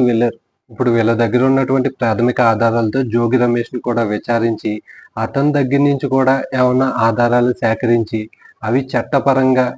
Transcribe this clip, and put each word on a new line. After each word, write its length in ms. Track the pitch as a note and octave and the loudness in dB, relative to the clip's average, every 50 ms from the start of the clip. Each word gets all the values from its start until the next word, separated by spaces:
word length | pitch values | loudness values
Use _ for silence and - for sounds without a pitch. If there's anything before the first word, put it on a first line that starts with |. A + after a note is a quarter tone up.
| B2+ | 2
వెళ్ళారు. 320 | B2 A#2 A2+ A#2+ A#2 - - _ _ _ _ _ _ | 2 2 2 0 0 -2 -6 _ _ _ _ _ _
ఇప్పుడు 200 | A#2 - B2+ A#2+ | -4 0 0 2
వీళ్ళ 240 | A#2 A#2 A2 A2+ A#2 | 2 2 2 2 2
దగ్గర 300 | A2 A#2+ G#2+ A2 A#2+ C3 | 2 0 0 2 0 2
ఉన్నటువంటి 460 | C3+ C3+ C3+ C3+ C3 C3+ C3+ B2+ B2+ - | 2 2 0 0 0 0 0 0 -2 -4
ప్రాథమిక 460 | - B2 A2+ A2 G#2 A#2 B2 A#2+ - A#2+ A2+ A2+ | -2 -2 -2 0 0 0 -2 0 2 2 2 2
ఆధారాలతో 480 | G#2 A2+ A#2 A2+ A#2 A2+ G#2+ G#2+ C3+ C3 A#2 | 2 0 0 0 0 -2 0 -2 -2 -4 0
జోగి 280 | A2 A#2+ A#2 A2+ B2 B2 | 0 0 0 2 0 2
రమేష్ని 400 | B2 A#2+ A#2+ A#2+ A#2 - - B2 | 2 2 0 -2 -4 -4 -8 -8
కూడా 240 | - B2 A2+ A#2 A#2 G#2 G#2+ | -6 -4 -2 -2 -2 -2 -2
విచారించి 580 | G#2 - - A#2 A#2 A2+ A#2 A2+ G#2+ - G#2+ G#2+ G#2+ - _ - - - - _ A2 | -4 -4 -2 -2 0 0 0 -2 -2 -4 -6 -6 -6 -8 _ -20 -20 -20 -16 _ -6
అతని 340 | A2+ - - C#3 C#3+ D3+ C#3+ | -6 -4 -2 0 0 0 0
దగ్గర 280 | D3 C3+ B2+ C#3 C#3+ C#3+ | 0 0 0 0 0 2
నుంచి 260 | C#3+ C#3+ C3+ - B2 | 2 0 0 -2 -2
కూడా 260 | C3 C3+ C3 C3 C3+ C3+ - - - | 0 2 2 2 2 0 -2 -4 -2
ఏమన్నా 340 | B2+ B2+ B2+ B2+ B2+ C3 C3 B2 A#2+ A2+ | 0 2 2 2 2 0 0 -2 -2 0
ఆధారాలు 500 | A2+ A2 A#2 A#2+ A#2 A#2 A#2+ A#2+ B2 A#2+ | 0 0 2 0 2 2 2 2 0 0
సేకరించి 680 | - B2 A2+ A2 A2 - A2+ A#2 A#2 A2 A2 - A2 A2 A2 _ _ _ - - _ - | 0 0 -2 -2 0 0 0 2 2 0 -2 -4 -6 -6 -6 _ _ _ -20 -20 _ -6
అవి 180 | A2 A#2+ C3+ C3 | -2 -2 -2 -2
చట్టపరంగా 840 | C3 - B2 - - - C3+ B2+ C#3+ C3 C3+ C3 C3 C3 B2+ B2+ A#2+ - | -2 -4 -4 -4 0 -2 -2 0 2 0 2 2 2 2 2 0 -2 -4